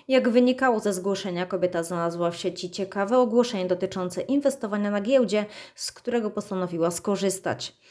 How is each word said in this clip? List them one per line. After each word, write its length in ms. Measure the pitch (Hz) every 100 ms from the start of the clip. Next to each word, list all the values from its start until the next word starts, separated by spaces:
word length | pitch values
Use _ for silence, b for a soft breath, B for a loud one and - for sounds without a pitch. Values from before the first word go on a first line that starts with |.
| -
Jak 200 | 262 247
wynikało 520 | 233 247 254 262 220
ze 120 | 208
zgłoszenia, 540 | 185 190 196 196 175 180
kobieta 360 | 185 180 175
znalazła 480 | 170 180 170 170 170
w 60 | 175
sieci 340 | 185 180 180
ciekawe 480 | - 190 202 196 254
ogłoszenie 480 | 240 226 240 202 180
dotyczące 560 | 180 190 190 180 180
inwestowania 680 | - 277 277 247 214 208 208
na 100 | 208
giełdzie, 460 | 202 269 214 208 208 B B
z 180 | - -
którego 380 | - - 240 214
postanowiła 600 | 208 - 190 180 170 170
skorzystać. 840 | 175 - 196 196 190 170 - - b b